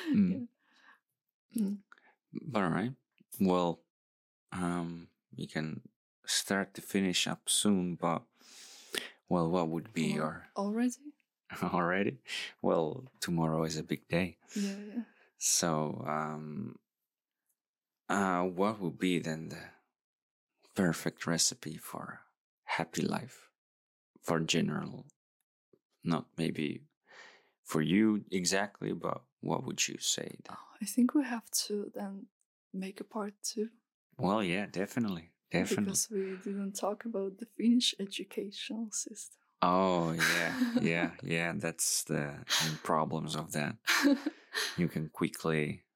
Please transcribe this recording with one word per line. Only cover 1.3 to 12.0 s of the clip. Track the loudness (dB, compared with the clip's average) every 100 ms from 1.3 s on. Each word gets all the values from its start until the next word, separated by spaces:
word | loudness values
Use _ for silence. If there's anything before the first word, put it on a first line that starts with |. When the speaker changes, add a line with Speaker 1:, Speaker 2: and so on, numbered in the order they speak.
| _ _
Speaker 2:
Yeah. | -2
Mm. | -2 -4 -12 -20 _ _ _ -12 -4
Speaker 1:
All | 0 2
right. | 2 0 -4 _ _ _ 2
Well, | 4 6 4 0 _ _ _ _ _ _ _
um, | -2 0 0 -4 -8 -14 _ _ -10
we | -6
can | -4 -4 -6 -12 _ _ _ -2
start | -2 2 0 -2
to | -6
finish | -2 2 2 2 0
up | -2 -2
soon, | 2 4 4 2 0
but, | 0 0 -4 _ -20 -20 -20 -20 -10 -8 -8 -10 0
well, | 2 4
what | 2 2
would | -2 -4
be | -2 0
Speaker 2:
Al-, | 0
Speaker 1:
your | -2 -4 -10 -4
Speaker 2:
already? | -2 0 0 -2 -10 -20 _
Speaker 1:
<laughs> | _ -16 -6
Already? | -2 0 2 2